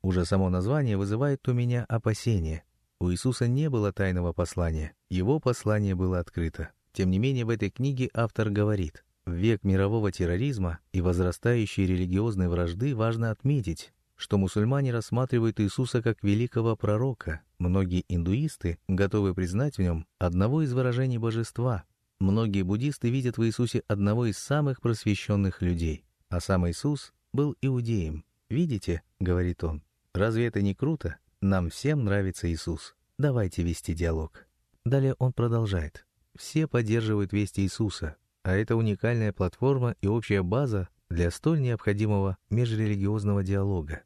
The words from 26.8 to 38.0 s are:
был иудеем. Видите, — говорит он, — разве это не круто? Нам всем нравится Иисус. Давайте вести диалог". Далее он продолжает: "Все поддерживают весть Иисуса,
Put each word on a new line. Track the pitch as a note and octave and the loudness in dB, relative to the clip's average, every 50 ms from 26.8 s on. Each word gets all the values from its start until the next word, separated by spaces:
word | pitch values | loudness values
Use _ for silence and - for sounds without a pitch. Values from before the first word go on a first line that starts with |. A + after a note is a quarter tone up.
| - C#3+ D3 C#3 - - _ _ _ _ | -2 -2 -2 -2 -6 -14 _ _ _ _
был | - C3 C#3+ D3 - _ | -2 0 0 0 -2 _
иудеем. | - C3+ C3 B2 A#2+ A#2 A2+ G#2 E2+ D#2 D#2 D#2+ - _ _ _ _ _ | 0 0 0 0 0 0 0 0 0 -2 -4 -8 -10 _ _ _ _ _
Видите, — | G2+ C#3 F3 E3 B2+ G2 - - F2 E2+ _ _ _ _ | -2 0 0 0 0 -4 -2 -2 -4 -4 _ _ _ _
говорит | G2 F2+ F2+ F2+ F2+ F2+ E2+ _ - | 0 0 2 2 0 0 -2 _ -4
он, — | E2 D#2+ C#2+ - _ _ _ _ _ _ | -4 -4 -6 -10 _ _ _ _ _ _
разве | F2+ G2 A2+ A2+ A2+ A#2+ A#2 | 0 0 0 2 0 0 0
это | G2+ G2 | 0 0
не | G2 G2+ F#2+ | 0 0 0
круто? | _ - C#3+ D#3+ D3 - E2+ D#2 - _ _ _ _ | _ -2 -2 -2 -2 -4 -6 -8 -8 _ _ _ _
Нам | - G2 G2 F#2 F2 E2 | 0 2 2 2 0 -2
всем | - - - C#3 D#3 D3 A#2+ | -6 -4 -2 0 0 0 0
нравится | G2+ G2 G2+ G2 F#2+ F2 - - E2+ | 0 0 0 0 -2 -4 -4 -2 -2
Иисус. | E2 D#2+ - - E2+ E2+ - - _ _ _ _ _ - | -2 -2 -4 -6 -6 -6 -8 -16 _ _ _ _ _ -2
Давайте | C3+ D3 C3 B2 G#2 F2+ - - F2 | 0 0 2 0 0 -2 -2 -2 -2
вести | E2+ E2 - - - E2+ | -2 -2 -4 -4 -6 -4
диалог". | D#2+ E2+ E2 D#2+ D#2 D#2+ D#2+ _ - - _ _ _ _ _ _ _ _ | -2 0 -2 0 -2 -4 -8 _ -18 -20 _ _ _ _ _ _ _ _
Далее | A#2+ C3 C#3 C3+ C3+ B2+ - | 0 2 2 2 0 0 0
он | C3 B2+ | -2 -2
продолжает: | B2 - A#2 A#2+ A#2 A#2 A2+ G#2 F#2+ F2+ D#2 D2+ _ - - _ _ _ _ _ _ | 0 0 0 0 2 0 0 0 0 -2 -2 -4 _ -16 -20 _ _ _ _ _ _
"Все | - - - - D#3 D#3 D3 | -20 -18 -4 -2 -2 -2 2
поддерживают | - B2 A#2 G#2 A2 A#2 A2 A2 G#2+ G#2 G2+ F2+ | 0 0 2 2 0 0 2 2 0 0 0 0
весть | - G#2 G#2 F#2 - - | 0 0 0 0 0 0
Иисуса, | G2 F#2 - - A#2 G2+ - - | 0 0 0 0 -2 -2 -2 -4